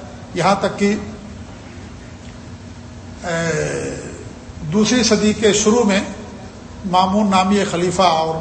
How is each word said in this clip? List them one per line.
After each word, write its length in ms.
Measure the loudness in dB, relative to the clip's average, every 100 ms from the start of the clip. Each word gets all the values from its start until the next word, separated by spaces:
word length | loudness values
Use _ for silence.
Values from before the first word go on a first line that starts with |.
| -14 -16 -10
یہاں 200 | 0 2 2
تک 180 | 0 2
کہ، 180 | 2 2 -4 -12 -14 -16 -16 -16 -16 -16 -16 -16 -16 -16 -16 -16 -16 -16 -16 -16 -16 -16 -16 -10
اے، 760 | -4 -2 0 0 0 -2 -6 -6 -10 -12 -14 -16 -16 -10 -2
دوسری 300 | 2 4 4
صدی 300 | 4 4 4
کے 200 | 4 4
شروع 320 | 4 4 4
میں 160 | 4 2 0 -8 -12 -14 -16 -16 -16 -10 0
مامون 400 | 4 4 4 4
نامی 260 | 4 4 4
ایک 140 | 2
خلیفہ 320 | 0 0 4
اور 320 | 4 4 2 -2